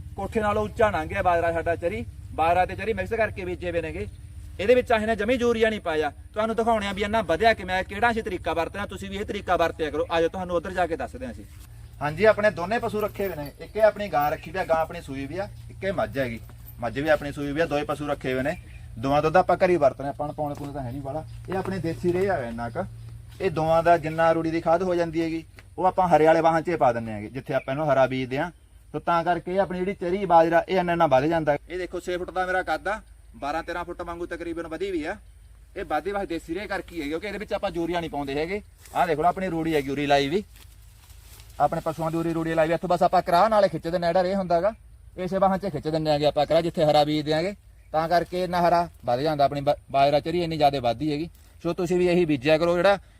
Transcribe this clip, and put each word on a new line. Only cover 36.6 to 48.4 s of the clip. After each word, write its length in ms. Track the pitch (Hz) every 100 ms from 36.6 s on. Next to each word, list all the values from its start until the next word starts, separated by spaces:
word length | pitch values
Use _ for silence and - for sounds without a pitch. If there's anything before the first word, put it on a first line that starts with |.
| 202
ਕਰਕੇ 260 | 196 170
ਹੀ 60 | 170
ਹੈ, 60 | 143
ਕਿਉਂਕਿ 180 | 160 208
ਇਹਦੇ 120 | 202
ਵਿੱਚ 140 | 214
ਆਪਾਂ 180 | 202 202
ਯੂਰੀਆ 260 | 170 170 175
ਨਹੀਂ 100 | 160
ਪਾਉਂਦੇ 240 | 147 139
ਹੈਗੇ। 260 | 139 165 202 - - -
ਆਹ 120 | 135 175
ਦੇਖ 120 | 147
ਲਓ, 100 | 170
ਆਪਣੀ 200 | 180 185
ਰੂੜੀ 260 | 165 160
ਹੈ, 60 | 151
ਯੂਰੀ 260 | 135 139 143
ਲਾਈ 220 | 143 139
ਵੀ, 140 | 180 202 - - - - - - - - - - -
ਆਪਣੇ 200 | 147 165
ਪਸ਼ੂਆਂ 260 | 165 156 160
ਦੀ 60 | 165
ਉਰੀ 160 | 165
ਰੂੜੀ 220 | 165 160
ਲਾਈ 140 | 165 160
ਵੀ। 60 |
ਇੱਥੋਂ 140 | 165 180
ਬਸ 140 | 180
ਆਪਾਂ 200 | 180 185
ਕਰਾਹ 260 | 170 170 214
ਨਾਲੇ 200 | 214 196
ਖਿੱਚ 140 | 160
ਦਿੰਦੇ 240 | 165 175 170
ਹਾਂ, 60 |
ਜਿਹੜਾ 100 | 175
ਰੇਹ 140 | 180 196
ਹੁੰਦਾ 240 | 180 175
ਗਾ, 120 | 190 226 - - - -
ਇਸੇ 220 | 180 190
ਵਾਹਨ 200 | 190 190
'ਚ 140 | 196
ਖਿੱਚ 160 | 147 151
ਦਿੰਦੇ 220 | 160 156
ਆਂਗੇ 160 | 147 147
ਆਪਾਂ 200 | 143 143
ਕਰਾਹ, 160 | 156
ਜਿੱਥੇ 220 | 170 160
ਹਰਾ 200 | 151 147
ਬੀਜ 200 | 147 151
ਦਿਆਂਗੇ, 300 | 147 151 180 208 - - -
ਤਾਂ 160 | 151 160
ਕਰਕੇ 340 | 170 165 180